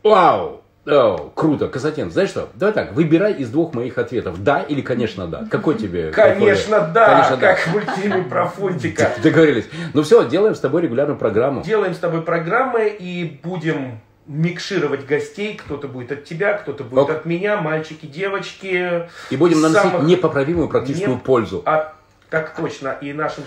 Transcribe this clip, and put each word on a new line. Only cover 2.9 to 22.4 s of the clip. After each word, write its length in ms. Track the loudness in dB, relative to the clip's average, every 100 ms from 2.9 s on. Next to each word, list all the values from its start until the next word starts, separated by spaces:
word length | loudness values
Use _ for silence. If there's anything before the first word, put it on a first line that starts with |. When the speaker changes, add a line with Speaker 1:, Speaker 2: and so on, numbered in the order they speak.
Speaker 1:
выбирай 400 | 0 2 4 2
из 160 | -2 -4
двух 220 | -2 -2
моих 240 | -2 -4 -4
ответов. 480 | -4 -4 -4 -2
Да 160 | 0 0
или, 220 | 0 -4
конечно, 440 | -2 -2 -2 -4 -8
да. 200 | -8 -4
Какой 260 | -2 0 -2
тебе, 320 | -2 -4 -2
Speaker 2:
Конечно, 680 | 4 4 6 4 4 2 0
Speaker 1:
какой? 120 | 2
Speaker 2:
да. 140 | 4 6
Speaker 1:
Конечно, 220 | 6 4 4
да. 160 | 4
Speaker 2:
Как 40 | 2 2
в 60 |
мультфильме 500 | -2 -2 -4 -2 -2
про 220 | -2 -2 -2
Фунтика. 640 | -2 -4 -2 -4 0 0 2
Speaker 1:
<laughs> 60 |
Договорились. 420 | 4 6 6 4 -2 -10 -4
Ну 80 | 0
все, 260 | 6 6 6
делаем 260 | 2 2
с 60 | 2
тобой 220 | 0 0
регулярную 360 | 0 0 -2 0
программу. 440 | 0 2 0 -2
Speaker 2:
Делаем 320 | -2 0 0
с 40 | -2
тобой 220 | -4 -4
программы 680 | -2 -4 0 0 0 0 0
и 520 | -4 -10 -6 -8 -8
будем 580 | -10 -6 -4 -4 -6 -12 _ _ -10
микшировать 800 | -2 -2 -2 -4 -2 -2 -4 -2
гостей. 500 | -4 -4 -6 -8 -8
Кто-то 320 | -10 -10 -10
будет 240 | -10 -10
от 120 | -12
тебя, 300 | -10 -4 -2
кто-то 300 | -2 -6 -10
будет 140 | -2 2
Speaker 1:
Ок. 60 | 2
Speaker 2:
от 140 | 0
меня, 360 | -4 -2 -2 -2
мальчики, 420 | -2 -4 -6 -12
девочки. 1040 | -14 -8 -6 -6 -8 -12 -4 -2 0 -2 -6 -12 -6
Speaker 1:
И 60 | 2
будем 240 | 4 6
наносить 280 | 4 4 4
Speaker 2:
Самых 160 | 2 2
Speaker 1:
непоправимую 640 | 2 0 -2 0 0 0
практическую 460 | 0 -2 -2 -2 -2
Speaker 2:
не- 40 |
Speaker 1:
пользу. 400 | 2 2 2 -4
Speaker 2:
А, 300 | 0 0 -2 -10 _ _ -6
так 260 | -6